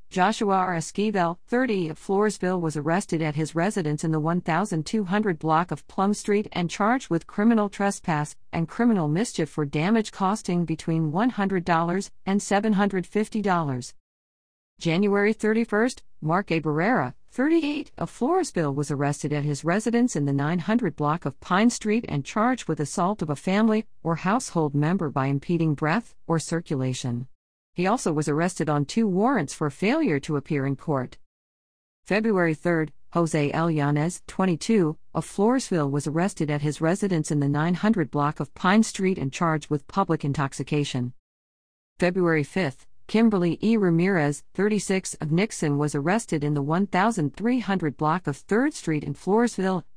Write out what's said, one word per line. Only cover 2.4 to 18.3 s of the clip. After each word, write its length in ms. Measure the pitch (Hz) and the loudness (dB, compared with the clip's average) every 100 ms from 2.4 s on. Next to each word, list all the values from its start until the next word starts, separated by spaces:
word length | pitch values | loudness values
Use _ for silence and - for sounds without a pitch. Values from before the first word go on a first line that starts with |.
| 180 185 | -2 0
was 160 | 160 151 | -2 -2
arrested 440 | 147 180 - 160 | 0 0 0 -2
at 140 | 156 | 0
his 180 | 147 156 | -2 -2
residence 520 | 160 190 202 151 151 | 0 0 0 -2 0
in 80 | 165 | 0
the 60 | 156 | 0
one 180 | 156 175 | 0 0
thousand 460 | 175 160 208 160 | 0 0 0 -2
two 180 | 151 220 | -2 -2
hundred 360 | 180 208 208 160 | 0 0 0 0
block 320 | 156 160 180 | 2 2 0
of 140 | 151 - | -6 -6
Plum 240 | - 196 | 0 0
Street 340 | 208 - 202 214 | 0 0 0 0
and 160 | - 170 | -4 -4
charged 400 | - 208 254 - | 0 0 0 0
with 180 | 165 - | -2 -2
criminal 400 | - 220 226 202 | 0 4 4 2
trespass 680 | - 202 - - 151 147 - - | 0 -2 -2 -2 -2 -2 -8 -8
and 160 | 165 160 | -4 -2
criminal 400 | - 240 202 147 | 2 4 4 2
mischief 400 | 165 247 - 156 | 0 0 -2 -4
for 160 | - | -2
damage 480 | 147 151 175 226 214 | -2 0 2 2 0
costing 500 | - 190 214 - 175 | -2 -2 -2 -2 -2
between 480 | 165 160 - 160 156 | -2 -4 -2 0 0
one 200 | 170 247 | 0 0
hundred 340 | 208 190 190 | 0 0 0
dollars 460 | 175 165 170 190 - - | 0 0 2 -2 -4 -8
and 160 | 190 202 | -2 -2
seven 300 | - 202 220 | 2 2 2
hundred 340 | 202 202 190 | 2 2 0
fifty 360 | 175 208 214 214 | -2 -2 -2 -2
dollars. 520 | 196 175 147 127 - - _ _ _ _ _ _ _ - | 0 0 0 -4 -8 -16 _ _ _ _ _ _ _ -6
January 540 | 165 165 208 202 208 | 0 2 2 4 2
thirty-first, 680 | 220 214 220 233 208 254 - - - | 2 0 0 0 0 0 -2 -16 -6
Mark 280 | 151 180 - | -2 0 0
A. 120 | 165 | 0
Barrera, 520 | 151 151 196 233 127 - - | 0 0 2 2 0 -6 -10
thirty-eight, 640 | - 285 330 294 294 - - | -2 2 2 2 -4 -8 -8
of 120 | 165 | -8
Floresville, 640 | - 254 | -2 0